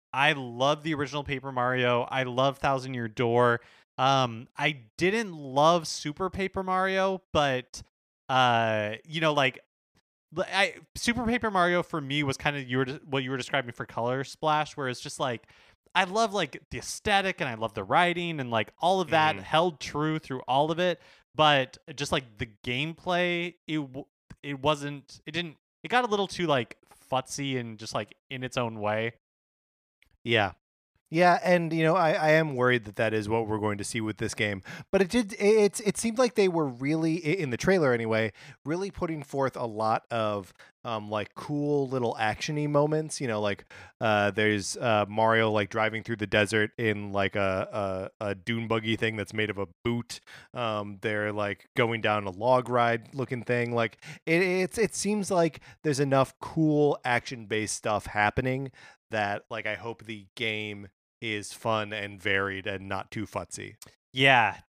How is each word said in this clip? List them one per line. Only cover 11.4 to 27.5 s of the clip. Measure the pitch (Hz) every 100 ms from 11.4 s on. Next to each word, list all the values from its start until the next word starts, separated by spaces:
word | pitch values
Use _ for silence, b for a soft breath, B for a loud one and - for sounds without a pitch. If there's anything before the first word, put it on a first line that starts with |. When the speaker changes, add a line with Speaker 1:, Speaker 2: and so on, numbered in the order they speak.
| 226
Speaker 1:
Mario | 190 175 175
for | 165 165
me | 135 147
was | 143 131
kinda | 151 143
you | 127 127
were | 131
de-, | 151 165
what | 135
you | 127
were | 131
describing | 123 139 120
for | - 120
Color | - 117 131 131
Splash, | - 156 151 147 -
where | 131
it's | 120
just, | 147 -
like, | 139 117 _ b b b _
I | 175
love, | 185 208 226
like, | 196 151 - -
the | 120
aesthetic | - - 214 196 190 175
and | 147
I |
love | 113 110
the | 101 95
writing | 147 175 175 170 156
and, | 123
like, | 113 107 -
all | 170 190
of | 160
that | 160 156 98
Speaker 2:
Mm-hmm. |
Speaker 1:
held | 95 156 180 151
true | - 147 156 156
through | - 127 -
all | 131 151
of | 160
it, | 180 165 b b b -
but | 151 143 131 - - 139
just, | 143
like, | 165 123 104
the | 120 104 -
gameplay, | 123 151 160 180 175 180 175 175 - -
it | 156
w-, | 139 131 - _ _ -
it | 143 139
wasn't, | 143 147 143 143 - - -
it |
didn't, | 160 170 - _ _
it | 160
got | 240
a | 240
little | 202 190
too, | - 170
like, | 139 113 - _ - -
futzy | 131 - - 139